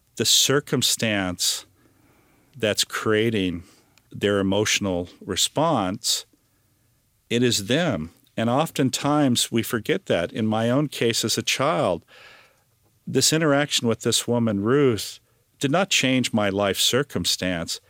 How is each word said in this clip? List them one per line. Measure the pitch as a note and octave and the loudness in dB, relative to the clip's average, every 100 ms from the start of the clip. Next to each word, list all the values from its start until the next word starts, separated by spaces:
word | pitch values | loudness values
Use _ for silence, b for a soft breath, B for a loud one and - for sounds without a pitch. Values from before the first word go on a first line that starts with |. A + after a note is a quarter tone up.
| _ - | _ -4
the | - | 0
circumstance | - - C#3 - C3+ - - A2+ G#2 F#2 F2+ - - - _ b b b b b b b B2+ | 2 2 0 0 -2 0 0 0 0 -2 -2 -4 -4 -10 _ b b b b b b b -4
that's | G#2+ G2 | -2 0
creating | - - A#2 G#2+ A#2 A2 F#2 E2+ - b b b _ | -2 -2 0 2 2 0 -2 -4 -10 b b b _
their | - G2+ G2+ | -2 0 2
emotional | G2 G2 G#2+ - G2+ F2 F2+ - - | 2 2 0 0 -2 -4 -6 -12 -8
response, | F2+ - - E3 C3+ F#2 G2+ - - - _ _ _ _ _ _ _ _ _ - | -2 -2 0 0 2 0 -4 -4 -4 -6 _ _ _ _ _ _ _ _ _ -4
it | A#2 | 0
is | B2 G#2+ G2 | 2 0 0
them. | C#3 F3 F2+ D#2+ - _ - | 0 0 -2 -6 -12 _ -4
And | A2+ | 0
oftentimes | C3 D#3+ - C3 - C#3+ D3 C#3 A#2+ - | 0 -2 0 -2 0 0 2 2 2 0
we | A#2+ | -2
forget | G#2+ A#2 G#2 F3+ - | -2 -4 -2 -4 0
that. | G2 E2+ | 0 0
In | - A2 | -2 -2
my | A2 A#2 | 0 2
own | C3 D3+ | 0 0
case | - A#2+ A2 | -2 0 0
as | A2 A#2+ | -2 -2
a | |
child, | - - C#3 E3+ A2+ E2+ _ B B B B B B B _ _ - | -2 0 0 0 0 -2 _ B B B B B B B _ _ -4
this | B2 - | 0 2
interaction | D#3 D#3+ C#3 C#3+ - A#2+ | 2 2 2 2 0 0
with | A2 | 0
this | B2 - - | 0 -2 0
woman, | A#2+ A2+ G2+ | 0 2 0
Ruth, | G#2 C#3 C#3 G#2 - - _ _ _ - | 2 4 4 2 -4 -14 _ _ _ -6
did | C3+ | -2
not | E3 G3 | 0 2
change | - C3 C3 A#2 | 2 2 2 0
my | A2+ G#2 | 0 2
life | G2 G2+ F#2 | 2 0 2
circumstance. | - B2 D3 - F2 - F#2 F2 D#2+ - | 0 0 -2 -4 -2 -2 -2 -4 -6 -10